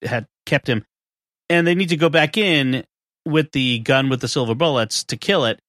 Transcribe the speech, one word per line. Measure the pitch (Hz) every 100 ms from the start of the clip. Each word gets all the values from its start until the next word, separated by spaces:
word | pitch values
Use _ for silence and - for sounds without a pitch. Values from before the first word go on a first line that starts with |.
had | 120 120 - _
kept | - 185 -
him. | 113 - _ _ _ _ _ -
And | 170 170
they | 175
need | 180
to | 160
go | 165
back | 160 151 220
in | 202 151 131 127 - _ _ _
with | 160 156 147
the | 139 127 120
gun | 113 135 135
with | 127
the | 120
silver | 143 113
bullets | 117 165 127 110 -
to | - -
kill | - 190 113
it. | -